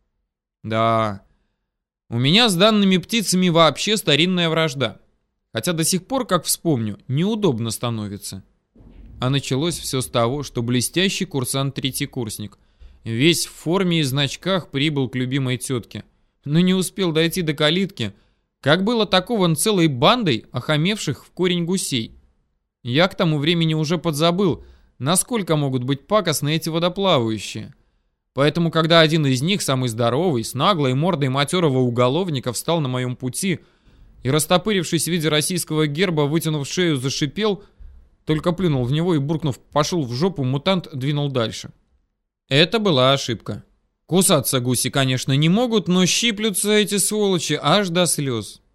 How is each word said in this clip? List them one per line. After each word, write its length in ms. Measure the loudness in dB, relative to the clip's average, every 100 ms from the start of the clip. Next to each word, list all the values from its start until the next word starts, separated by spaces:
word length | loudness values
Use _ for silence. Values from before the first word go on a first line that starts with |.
| _ _ _ _ _ _
Да, 600 | -4 0 2 2 0 -4 -12 _ _ _ _ _ _ _ -8
у 100 | 0
меня 300 | 4 6 4
с 60 |
данными 440 | 4 4 4 4 2
птицами 500 | 0 -2 0 2 4
вообще 480 | 6 4 2 -2 -2
старинная 520 | 2 2 2 0 0
вражда. 520 | 0 -2 -2 -4 -6 _ _ _ _ _
Хотя 200 | -6 -4
до 100 | -2
сих 240 | -2 -2 -2
пор, 180 | -4
как 200 | 0 -2
вспомню, 540 | -2 -4 0 0 -2 -6 -4
неудобно 640 | -2 0 0 0 0 -4
становится. 720 | -4 -4 -4 -6 -10 -12 -14 -18 _ _ -20 -20 -20 -20 -4
А 80 | 0
началось 500 | 0 0 -2 -2 -4
все 220 | -6 -6
с 60 | -2
того, 360 | 0 0 -2
что 200 | -6 -6
блестящий 640 | -2 0 0 0 0 0
курсант-третьекурсник, 1300 | -4 -4 -4 -2 -4 -4 -6 -4 -6 -6 -8 -8 -12 -16 _ _ -20 -16
весь 440 | -8 2 4 4 -2
в 60 |
форме 480 | -8 -4 0 2 0
и 20 |
значках, 680 | 0 0 -2 -4 -4 -4 -4
прибыл 380 | -2 0 0 -2
к 80 | -4
любимой 400 | -4 -2 -2 -4
тетке. 480 | -4 -6 -6 -14 -16 _ _ _
Но 160 | -2 2
не 140 | 4
успел 360 | 2 -2 -2 -2
дойти 320 | 0 0 0
до 120 | -4
калитки, 580 | 0 0 0 -2 -4 -8 -8 _ _ _ _
как 240 | 0 2
было 180 | 2 0
атакован 540 | 2 0 0 2 2 2
целой 320 | 2 2 2
бандой 560 | 4 4 4 2 -2 -4
охамевших 720 | -8 -2 0 0 -2 -4 -6
в 60 | -10
корень 340 | -4 -2 0
гусей. 480 | -2 -4 -2 -4 -4 -12 _ _ _ _ _ _
Я 240 | -2 2 2
к 80 | 2
тому 220 | 0 2
времени 360 | 0 0 0
уже 240 | 0 -2 -2
подзабыл, 640 | -2 0 0 2 0 -2 -8 -20 _ -8
насколько 580 | -2 0 0 -4 0 0
могут 260 | 0 -2
быть 240 | -2 -4 0
пакостны 480 | 0 0 -2 -2
эти 140 | -2 -2
водоплавающие. 1080 | -2 -2 0 2 2 2 -2 -8 -12 -14 -18 _ _ _ _ _ 0
Поэтому, 340 | 0 2 0
когда 300 | 0 4 6
один 240 | 6 4
из 160 | 2 0
них, 220 | 0 -2
самый 260 | 0 -2 -2
здоровый, 560 | -2 0 0 0 0
с 80 | -4
наглой 400 | 0 0 2 2
мордой 380 | 2 0 0 0
матерого 480 | 0 0 0 2 2
уголовника 760 | 2 2 2 0 -2 -4 -4
встал 300 | -6 -2 -2
на 60 | 0
моем 280 | -2 -4 -6
пути 440 | -6 -4 -4 -4 -6 _ _ -20 -20 -8
и, 80 | -2
растопырившись 720 | 0 2 0 2 -2 0 -2
в 60 | -2
виде 200 | -2 0
российского 560 | 0 0 -4 -2 -2 0
герба, 400 | 0 0 2 0
вытянув 420 | 0 0 -4 -4
шею, 300 | -2 0 0
зашипел — 640 | -2 -2 -4 -2 -2 -2 -6 _ -20 -20 -20 _ -4
только 260 | -2 0
плюнул 320 | 0 0 0
в 80 | 0
него 220 | 0 0
и, 40 | 0
буркнув 400 | 0 -2 -4 -6
«пошел 460 | _ -2 -2 -2
в 80 | -4
жопу», 320 | -2 -2 -2
мутант 440 | -2 -2 0 -2 -4
двинул 380 | -6 -4 -2 -2
дальше. 400 | -2 -4 -6 -14 -20 _ _ _ _ _ _ _
Это 280 | 4 4 2
была 360 | 2 4 4
ошибка. 500 | 2 -2 -6 -8 -12 -14 _ _ _
Кусаться 560 | -2 2 4 2 2 0
гуси, 300 | 0 0 0
конечно, 420 | 0 0 -2 0
не 160 | 2 4
могут, 400 | 2 2 0 2
но 160 | 2
щиплются 680 | 2 2 0 0 -2 -2 0
эти 260 | 2 2 0
сволочи 600 | -2 0 0 0 -2 -2
аж 280 | 2 2 2
до 160 | 0
слез. 560 | 0 0 -2 -4 -6 -14 _